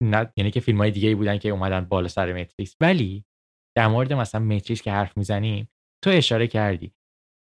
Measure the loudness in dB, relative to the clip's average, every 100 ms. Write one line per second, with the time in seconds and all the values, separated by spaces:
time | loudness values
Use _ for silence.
0 | 0 2 0 -2 -2 0 0 2 2 2
1 | 2 2 0 -2 -2 -2 -2 -2 -2 -2
2 | -2 -2 -4 -4 -8 -10 -10 0 2 2
3 | 0 -6 -14 _ _ _ _ 0 2 2
4 | 0 -2 -2 -2 0 -2 -2 -6 -2 -2
5 | -2 -2 -2 -2 -2 -4 -8 _ _ _
6 | 2 2 4 2 0 0 0 -2 -6 -18
7 | _ _ _ _ _